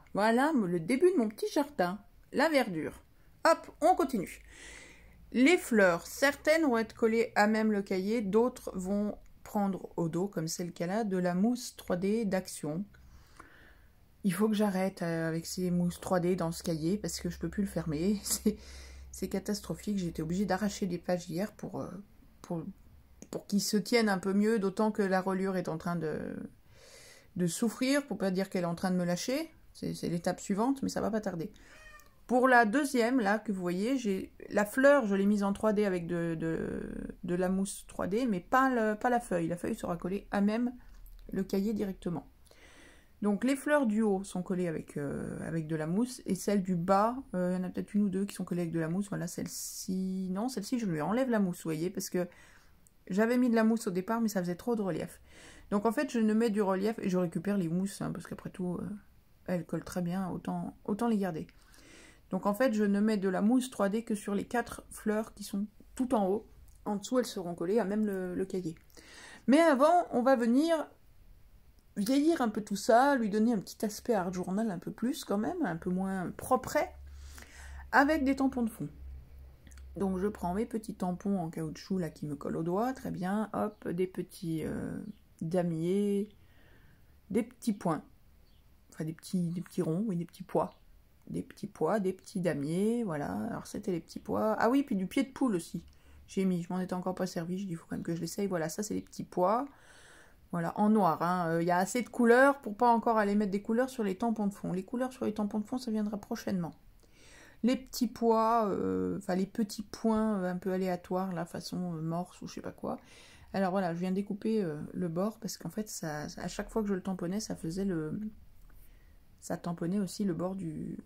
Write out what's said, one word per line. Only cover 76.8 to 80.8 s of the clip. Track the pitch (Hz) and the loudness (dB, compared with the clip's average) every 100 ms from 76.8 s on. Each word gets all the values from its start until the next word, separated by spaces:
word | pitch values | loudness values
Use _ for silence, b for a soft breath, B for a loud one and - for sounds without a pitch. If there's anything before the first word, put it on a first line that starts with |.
| 370 - - B B B B B B B B | -2 -8 -18 B B B B B B B B
avec | 269 277 320 269 | 4 6 4 2
des | 269 | 2
tampons | 269 254 | 0 0
de | 226 | -4
fond. | - 147 - - - - - - - - - - - | -4 -10 -10 -14 -14 -16 -20 -20 -20 -20 -20 -14 -4
Donc | 190 185 | -2 0
je | 208 | -2
prends | 208 175 | -2 -4
mes | 185 233 | -2 -2
petits | 220 | -4